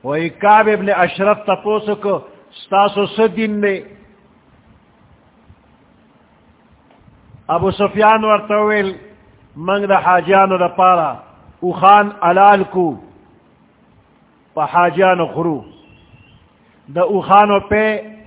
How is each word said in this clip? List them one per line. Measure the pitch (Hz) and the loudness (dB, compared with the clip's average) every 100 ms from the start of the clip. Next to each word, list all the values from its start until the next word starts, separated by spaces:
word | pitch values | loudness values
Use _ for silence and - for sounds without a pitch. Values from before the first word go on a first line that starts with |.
| 127 | -6
وی | 151 165 | -6 -6
کعب | - 202 214 214 | -2 2 4 4
ابن | 208 196 180 | -2 -2 0
اشرف | 175 175 196 208 208 | -2 0 -2 -2 -2
تپوسو | 185 208 214 214 208 | -4 -2 -4 -4 -6
کو، | 202 175 - - _ | -4 -6 -8 -20 _
"ستاسو | - - 196 202 202 196 | -20 -2 0 0 0 -4
سو | - 220 | 0 -2
دین | 208 220 208 | -2 -6 -2
دے؟" | 202 185 - - _ _ _ _ _ _ _ _ _ _ _ _ _ _ _ _ _ _ _ _ _ _ _ _ _ _ _ _ _ _ _ _ _ - - | -4 -4 -12 -20 _ _ _ _ _ _ _ _ _ _ _ _ _ _ _ _ _ _ _ _ _ _ _ _ _ _ _ _ _ _ _ _ _ -20 -6
ابو | 170 190 | -2 -2
سفیان | 185 202 202 214 220 214 | -2 -4 2 2 2 2
ورطویل، | 208 208 208 214 214 190 175 - - _ _ _ 143 | -2 0 -2 0 -2 -4 -8 -20 -20 _ _ _ -12
"منگ | 175 202 202 | -4 -4 0
دا | 190 | 0
حاجیانو | 170 180 160 196 196 185 | 2 0 2 2 2 0
دا | 175 | -2
پارا | - 185 180 151 113 - _ - _ | 2 2 2 0 -6 -18 _ -20 _
اوخان | 180 160 190 208 202 202 | -8 2 4 6 2 -2
علال | 175 185 202 202 | 0 4 4 4
کو، | - 185 170 110 - - _ _ _ _ _ _ _ _ _ _ _ _ _ | 0 -4 -4 -6 -18 -20 _ _ _ _ _ _ _ _ _ _ _ _ _
پا | - 151 | -6 -2
حاجیانو | 175 175 156 190 180 165 | 0 0 2 2 2 -2
خرو، | 143 170 143 - - _ _ _ _ _ _ _ _ _ _ - 151 | -4 -6 -6 -12 -20 _ _ _ _ _ _ _ _ _ _ -10 -2
دا | |
اوخانو | 175 196 170 202 208 202 | -2 -2 2 4 4 0
پہ | 202 208 214 208 - - | -2 -2 -2 -4 -10 -20